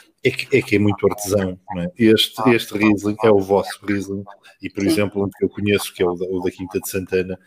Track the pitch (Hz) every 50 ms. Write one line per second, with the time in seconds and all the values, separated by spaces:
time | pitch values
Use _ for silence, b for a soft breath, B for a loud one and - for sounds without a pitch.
0 | B B _ _ - 127 127 - - - 139 117 - - 104 101 104 104 95 -
1 | 104 95 90 - - 95 101 101 95 92 90 - _ - 92 87 87 90 - -
2 | 113 110 110 107 - - - - 110 120 120 110 - - 104 101 107 107 104 92
3 | 101 104 104 - 117 113 104 101 95 95 101 95 90 - - - - 104 101 101
4 | 92 98 98 101 98 101 - _ b b b b 98 90 - 101 98 98 107 104
5 | 104 92 - 98 101 92 - - 98 92 - 101 101 101 101 98 - - - -
6 | 92 87 90 87 92 90 95 90 92 95 - - 92 - - 95 - - - 95
7 | 90 - 95 92 90 95 92 B B